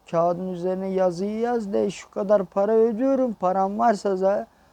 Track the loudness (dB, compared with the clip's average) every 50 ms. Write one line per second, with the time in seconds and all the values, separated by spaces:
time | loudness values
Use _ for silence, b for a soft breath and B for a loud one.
0 | _ -4 0 0 2 2 0 -2 -4 -8 -6 -4 -4 -4 -4 -4 -4 -2 0 0
1 | 0 0 0 -2 -4 -4 -4 -4 -2 -2 -2 -4 -4 -2 -2 0 0 0 -2 -6
2 | -14 -12 -8 -6 0 2 2 2 2 0 -2 0 0 2 4 4 4 2 2 0
3 | 0 0 2 2 0 -2 -2 -2 -2 0 0 2 0 -2 0 2 2 2 2 2
4 | 0 -2 0 2 2 0 0 0 -4 b b b b b